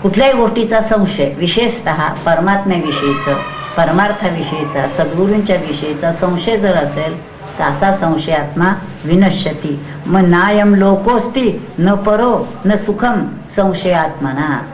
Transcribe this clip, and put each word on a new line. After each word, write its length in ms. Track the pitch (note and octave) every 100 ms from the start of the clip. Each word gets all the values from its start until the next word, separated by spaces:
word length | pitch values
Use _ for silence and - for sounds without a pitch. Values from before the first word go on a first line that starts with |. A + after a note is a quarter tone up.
कुठल्याही 300 | G3+ F#3 C4+
गोष्टीचा 480 | C4 A3+ - A3 A3
संशय, 520 | G#3+ A3 G3 - C#3 C#3+
विशेषतः 680 | F3 - A#3 - - D#3+ D3+ - -
परमात्म्याविषयीचं, 1080 | E3 F3+ G3 G3 E3+ D3+ C#3+ C#3+ C#3 - C#3 - - - -
परमार्थाविषयीचा, 1080 | E3 E3+ G#3 G#3 F#3+ E3 D#3 D#3 D3 C#3+ C#3
सद्गुरूंच्या 680 | - D3+ D#3+ G3+ G#3+ G#3 F3+
विषयीचा 580 | D#3 C#3+ D3+ D3 E3
संशय 440 | E3 F#3 F3 - A3+
जर 180 | G3+ F3
असेल 460 | C#3+ - D#3 E3 - - - -
तर 40 |
असा 280 | D3+ C#3+ G3
संशय 400 | F#3+ E3+ D#3 D3
आत्मा 340 | D#3 C#3+ E3 F3+ G3+ - - D3
विनश्यती. 760 | E3+ F#3+ - - D3+ D3+ C#3+ - - -
मग 160 | F#3
"नायम 540 | F#3 F3 F#3+ G#3 G#3 G3+
लोकोस्ति 800 | G3 G3 A#3 A#3+ - C4+ A#3+ - - -
न 140 | F3
परो 600 | G3+ G3+ G#3+ A#3+ A3 - - F#3+
न 100 | G#3
सुखम 500 | G#3 G3+ A#3+ A3 E3 - - -
संशय 360 | F#3+ F3 F#3
आत्मना" 720 | E3+ D#3 C#3+ C#3+ C3+ D3+ C3 A2